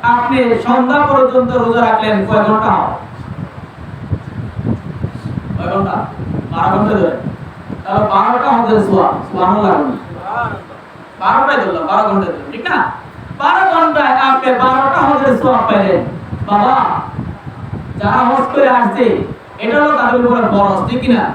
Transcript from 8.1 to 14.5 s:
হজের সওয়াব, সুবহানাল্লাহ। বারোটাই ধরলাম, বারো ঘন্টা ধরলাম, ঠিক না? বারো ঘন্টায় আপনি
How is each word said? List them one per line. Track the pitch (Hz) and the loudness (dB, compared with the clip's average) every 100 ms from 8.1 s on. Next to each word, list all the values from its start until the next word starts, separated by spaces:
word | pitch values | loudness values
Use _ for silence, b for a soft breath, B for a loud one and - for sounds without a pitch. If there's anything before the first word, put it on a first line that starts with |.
| 190 214 247 269 | 2 2 0 2
হজের | 233 226 214 | 2 4 2
সওয়াব, | 190 190 165 165 - | 4 2 2 0 -6
সুবহানাল্লাহ। | 190 185 202 202 185 139 240 - 170 180 226 226 101 - - - - - - | -2 2 2 2 2 0 -4 -10 -12 -8 -6 -6 -8 -14 -20 -20 -20 -20 -4
বারোটাই | - - 262 240 190 | 0 2 2 0 0
ধরলাম, | 170 156 | -2 0
বারো | - 214 | 0 2
ঘন্টা | 196 175 | 0 -2
ধরলাম, | - - | -6 -8
ঠিক | 226 349 | -8 -4
না? | 339 - - - - - - | -2 -2 -4 -14 -18 -16 -4
বারো | 294 359 381 | 0 2 4
ঘন্টায় | 339 320 302 277 262 | 4 2 2 2 2
আপনি | 269 269 262 | 2 2 2